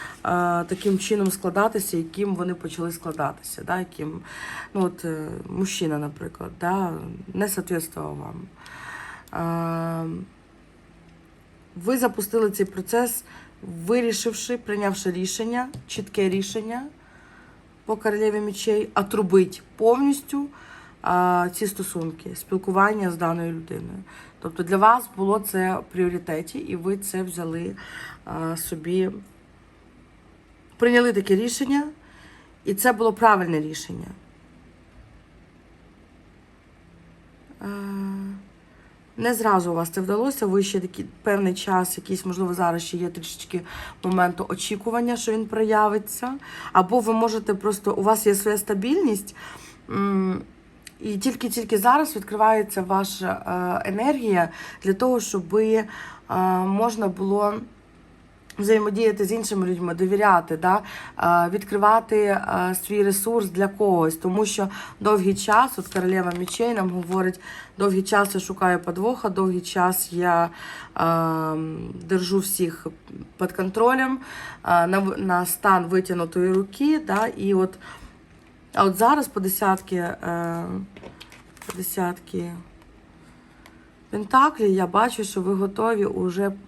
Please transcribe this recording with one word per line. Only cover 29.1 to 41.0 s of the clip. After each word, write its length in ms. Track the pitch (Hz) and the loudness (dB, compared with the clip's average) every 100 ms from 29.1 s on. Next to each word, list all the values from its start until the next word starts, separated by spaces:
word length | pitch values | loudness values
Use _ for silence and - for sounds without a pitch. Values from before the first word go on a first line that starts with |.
| 208 - - - - _ _ - - - - - - _ - - - | -4 -14 -20 -20 -20 _ _ -20 -20 -20 -20 -20 -20 _ -20 -20 2
прийняли 360 | 233 240 240 | 4 6 6
таке 220 | 202 196 190 | 4 4 2
рішення, 480 | 240 - 262 285 294 - - - - - - - - | 2 -2 0 0 0 -8 -20 -20 -20 -20 -20 -8 -4
і 80 | |
це 200 | 196 254 | 2 2
було 200 | 214 226 | 4 2
правильне 480 | 202 226 196 175 156 | 4 6 6 4 0
рішення. 460 | 151 156 - 175 - - - - - - - - - - - - - - - - - - - - _ - - - _ _ _ - - - - - - - - - | -2 -8 -10 -12 -12 -16 -20 -20 -20 -20 -20 -20 -20 -20 -20 -20 -20 -20 -20 -20 -20 -20 -20 -20 _ -20 -20 -20 _ _ _ -20 -20 -20 -20 -20 -20 -20 -20 -14
А, 80 | 202 202 196 196 196 196 196 196 - - _ - - - _ - | -12 -10 -8 -6 -6 -6 -8 -12 -16 -20 _ -20 -20 -20 _ -4
не 160 | 233 | -2
зразу 380 | 233 220 190 175 | 0 2 2 2
у 40 | 170 | -2
вас 140 | 165 | -2
це 120 | 190 | -4
вдалося, 440 | 185 208 262 269 208 | -2 0 0 0 0
ви 180 | 196 | 2
ще 160 | 196 190 | 2 -2
такий 260 | 180 - | -4 -8